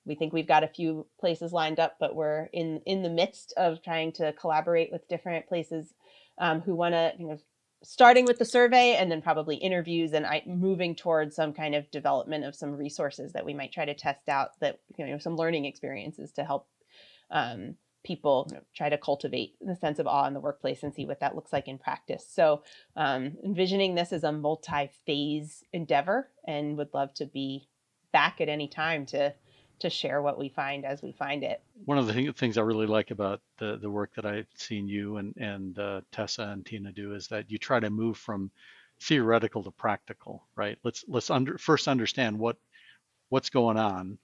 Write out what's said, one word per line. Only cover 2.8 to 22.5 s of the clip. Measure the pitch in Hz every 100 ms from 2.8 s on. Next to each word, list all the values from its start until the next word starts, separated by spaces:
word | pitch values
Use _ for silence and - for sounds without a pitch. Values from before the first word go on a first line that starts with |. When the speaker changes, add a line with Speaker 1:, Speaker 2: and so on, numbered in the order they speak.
| -
Speaker 1:
in | 190
the | 175
midst | 165 190 - - -
of | 180 165
trying | - 165 160
to | 160 156
collaborate | 151 170 156 165 170 165
with | 175 -
different | 170 180 165 -
places, | 175 156 160 156 _ _ - _ -
um, | 175 160
who | 185 170
wanna, | 170 170 165 180
you | 165
know, | 151 _ _ _ _ -
starting | - 240 247 247
with | 240
the | 233
survey | 247 240 247 247 208
and | 185
then | 160
probably | 165 156 151 147
interviews | 190 180 165 170 165
and | 151 147
I, | 151 -
moving | 180 190 180 175 165
towards | 175 156 151 160
some | 156
kind | 151 156
of | 147 147
development | 147 143 135 - 151
of | 139 -
some | 147 143
resources | 147 - 143 143 147
that | - 147
we |
might | 143 135
try | - 147
to |
test | 143 151 139 -
out | 139 135 -
that, | 143 - - -
you | 139
know, | 147
some | 170 165
learning | 165 160 139
experiences | - 139 135 147 - 147
to | -
help, | 143 139 - _ _ - - - _
um, | 151 120 117 107 - _ _
people, | - 170 147 131 143
you | -
know, | - -
try | 147
to | 147
cultivate | - 143 139 127 107 -
the | 196 175
sense | 160 151
of | -
awe | 139 135
in |
the | 139
workplace | 147 139 131 135
and | 147
see | 143 143
what | 139
that | 139 165
looks | -
like | 143 135
in | 135
practice. | - 147 - - -
So, | - 160